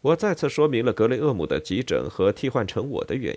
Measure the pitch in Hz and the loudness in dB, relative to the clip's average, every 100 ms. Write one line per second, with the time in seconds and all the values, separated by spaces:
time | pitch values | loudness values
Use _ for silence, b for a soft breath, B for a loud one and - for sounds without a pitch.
0 | 139 165 214 170 139 - 151 123 120 110 | 2 2 2 0 -2 2 2 4 0 2
1 | 110 123 151 110 76 69 - 95 127 71 | 2 2 0 0 0 -2 -2 -4 0 -2
2 | 65 - 95 101 135 123 101 - 127 117 | -2 0 0 2 -2 -2 -2 -4 -4 -6
3 | - 123 104 | -4 -4 -4